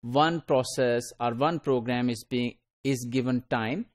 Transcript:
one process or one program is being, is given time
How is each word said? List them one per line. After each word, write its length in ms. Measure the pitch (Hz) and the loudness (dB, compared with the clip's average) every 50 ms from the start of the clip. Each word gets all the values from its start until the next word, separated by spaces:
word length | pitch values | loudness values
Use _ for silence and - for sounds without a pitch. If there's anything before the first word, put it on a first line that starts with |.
one 400 | - 117 123 139 151 160 170 170 | -8 0 2 4 4 4 2 0
process 640 | - - 151 131 123 - - - 131 123 120 120 120 - - _ | 0 2 2 2 2 0 0 0 2 2 2 0 0 -4 -10 _
or 140 | 120 120 120 | -2 -2 0
one 260 | 117 135 156 170 156 | 0 0 0 0 -2
program 480 | - - 135 127 113 120 123 123 120 123 | 0 0 0 0 0 0 -2 0 0 0
is 160 | 120 113 - | -2 -4 -6
being, 300 | _ - 123 123 120 - _ _ _ _ _ _ | _ -4 -2 -2 -2 -6 _ _ _ _ _ _
is 220 | 135 139 123 123 120 | -2 -2 -2 -4 -2
given 340 | 117 131 123 127 127 123 123 _ | -2 -2 0 0 0 -2 -2 _
time 340 | - 120 110 110 131 180 240 _ _ | -2 -2 -2 -2 -4 -4 -6 _ _